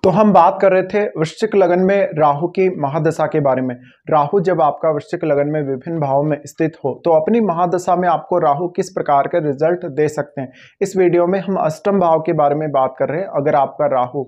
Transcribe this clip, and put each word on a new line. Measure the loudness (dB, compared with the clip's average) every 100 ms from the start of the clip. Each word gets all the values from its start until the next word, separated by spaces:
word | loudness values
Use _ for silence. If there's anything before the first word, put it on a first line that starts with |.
तो | 2
हम | 4 4
बात | 6 4 4
कर | 2
रहे | 2
थे | 0 -2
वृश्चिक | -4 -4 -6 -4 -2
लगन | 2 2 2
में | 2 2 0 2
राहु | 2 2 -2
की | 0 -2 0
महादशा | -4 -2 -2 0 -2
के | 0
बारे | 0 0
में। | -2 -8 -16 _ -2
राहु | 0 2 0
जब | 0 2
आपका | 0 0 -2
वृश्चिक | -2 -6 -6
लगन | -2 0 0
में | -2
विभिन्न | -4 -6 -6 -4
भावों | 0 0
में | 0 -4 -8
स्थित | -4 -4 -2
हो, | -8 -4
तो | 2
अपनी | 2 2 0
महादशा | 0 0 -2 -2 0 0
में | 0
आपको | -2 0 0
राहु | 0 0 -4
किस | -6 -6
प्रकार | -6 0 0 2
के | -2
रिजल्ट | -2 0 0 -2 -4
दे | -2 -2
सकते | -2 -8 -8
हैं, | -12 -14 -20 _
इस | -4 2
वीडियो | 2 4 2
में | 0
हम | -2 -2
अष्टम | -2 -2 -2 0
भाव | 2 2
के | 0
बारे | 0 2
में | 0 -2
बात | 0 -2 -2
कर | -4
रहे | -4
हैं। | -4
अगर | -4 0
आपका | 0 0 -2 -2
राहु | 0 -2 -6